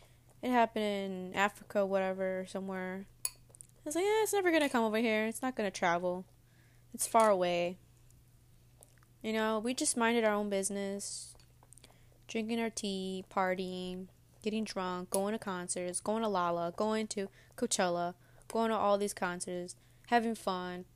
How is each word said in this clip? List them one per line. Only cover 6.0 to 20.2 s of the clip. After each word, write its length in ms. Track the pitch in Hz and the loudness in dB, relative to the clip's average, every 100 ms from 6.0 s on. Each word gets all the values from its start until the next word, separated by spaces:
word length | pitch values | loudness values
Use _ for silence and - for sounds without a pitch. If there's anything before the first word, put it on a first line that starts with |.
| 180 180 185 - - - - - - | 0 -2 -6 -18 -20 -20 -20 -20 -16
It's 140 | - - | -8 2
far 240 | 226 220 | 6 8
away." 480 | 190 180 175 175 185 - - - - - - - - - - - - - - | 6 4 2 0 -4 -16 -20 -20 -20 -20 -20 -20 -20 -20 -20 -20 -20 -20 -10
You 120 | 220 | -4
know, 240 | 220 220 220 | 0 0 0
we 160 | 226 | -2
just 240 | 262 302 - | -2 0 2
minded 260 | 226 240 | 4 4
our 80 | 220 | 4
own 160 | 208 208 | 2 0
business, 840 | 196 196 202 196 202 - - - - - - - - - - - - - | 0 -2 -4 -4 -6 -8 -10 -12 -18 -20 -20 -20 -20 -20 -20 -20 -20 -8
drinking 320 | 226 220 233 | -4 -2 0
our 120 | 226 | -2
tea, 520 | - 202 190 190 190 185 | -2 -4 -2 -2 -6 -4
partying, 800 | - 185 185 185 185 180 180 190 - - - | 0 0 0 -2 -6 -6 -8 -10 -16 -20 -8
getting 220 | 214 214 | -4 -2
drunk, 460 | 214 - 185 180 180 | -4 -4 -4 -4 -2
going 220 | 196 196 | -2 0
to 60 | 226 | -2
concerts, 640 | - 180 175 - 180 180 | -4 -6 -4 -4 -4 -4
going 220 | - 214 | -2 0
to 60 | 226 | 0
Lolla, 440 | 190 175 170 170 | 2 2 0 -2
going 320 | 170 214 220 220 | -2 0 0 -2
to 200 | - 196 - - | -4 -6 -8 -18
Coachella, 600 | - 240 - 185 175 175 180 - - - | -4 -2 2 2 2 -2 -4 -16 -20 -6
going 220 | 220 226 | 0 0
to 60 | 220 | 4
all 200 | 202 202 | 4 4
these 160 | 202 | 2
concerts, 640 | - 185 175 - 180 180 - - - - | -2 -4 -4 -6 -6 -6 -12 -20 -16 2
having 280 | 240 | 2